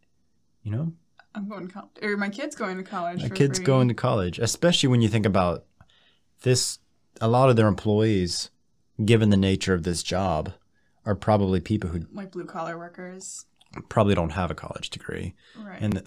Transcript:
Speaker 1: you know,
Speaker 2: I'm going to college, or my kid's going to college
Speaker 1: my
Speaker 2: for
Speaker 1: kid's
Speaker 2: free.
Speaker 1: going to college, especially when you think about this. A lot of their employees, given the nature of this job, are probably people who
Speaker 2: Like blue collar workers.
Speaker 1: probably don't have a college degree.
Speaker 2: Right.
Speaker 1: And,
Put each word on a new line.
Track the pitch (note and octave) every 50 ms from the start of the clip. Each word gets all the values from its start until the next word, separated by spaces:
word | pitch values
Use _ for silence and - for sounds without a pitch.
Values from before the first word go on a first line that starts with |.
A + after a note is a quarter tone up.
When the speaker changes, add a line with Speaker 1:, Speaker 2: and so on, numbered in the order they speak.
| _ _ _ _ _ _ _ _ _ _ _ _ _
Speaker 1:
you | G#2
know, | G#2 A#2+ D#3+ E3 E3 - _ _ _ _ _ _ -
Speaker 2:
I'm | G#3 G3 G#3
going | G#3 F#3 F3 F#3
to | -
college, | G3 - - _ -
or | - G#3 G#3 G3+
my | G3+ G3+
kid's | G3+ C4+ C#4+ D4+ C#4+ -
going | A3+ F#3+ F#3
to | F#3 F#3
college | - G#3 F#3 F3 F3 F3 F3
Speaker 1:
my | D3+ B2+
Speaker 2:
for | -
Speaker 1:
kid's | - C#3+ C#3 C3 -
Speaker 2:
free. | F3+
Speaker 1:
going | D3 C3+ C3 B2+ B2
to | A2
college, | - - B2+ B2+ G#2+ F2+ F2+ E2 -
especially | A#2 A2 - - - F3 F3 - - C3
when | B2 A#2+
you | A2+ G2+
think | A2+ A2+ G2+
about | G#2+ F#2 G2+ F2+ F2 E2 - - _ _ _ _ _ _ _ _ _ _ _ _ _ _ _
this. | - B2 B2+ B2 - - - - _ _ _ _ _ _ _ -
A | A2 A2+
lot | A#2+ B2+ C3+ C3+
of | A#2+
their | A2+ A2 G#2+
employees, | F#2 - - G#2+ G#2 G#2 A2 A2+ G#2+ F#2+ F2+ E2+ - - - - _ _ _ _ _ _ _ _ _ - A2
given | G#2 A#2 A2+ A2+ G#2
the | G2+ G2
nature | G2 F#2+ F#2+ F#2 - G2 F#2
of | F2 D#2+
this | F2+ F2 E2 -
job, | - F#2+ F2+ G2 F#2 D#2+ D#2 - G2 - - _ _ _ _ _ _ _ _ _
are | G#2+ G2+
probably | F#2 - A2+ G#2+ G#2 G2+ F#2+ F#2+ F2+
people | E2+ - G#2+ G#2+ - E2+
who | E2+ F2 D#2 -
Speaker 2:
Like | - G3+ G3 F#3
blue | - F3 E3+
collar | - - F3 E3 E3 E3 E3+
workers. | E3+ E3+ E3+ - F3+ F3+ F#3 F#3+ F#3+ - - - - _ _ _ _ _ - - - -
Speaker 1:
probably | - A#2 G#2 G2+ G2
don't | F2 E2 D#2
have | D2+ F#2+ F2+ F2
a | -
college | - - - - - - -
degree. | - - - - G1+ G1+ - - - _ _ _ _ -
Speaker 2:
Right. | G#3+ G3+ - -
Speaker 1:
And, | A2 G#2+ F#2+ F#2 -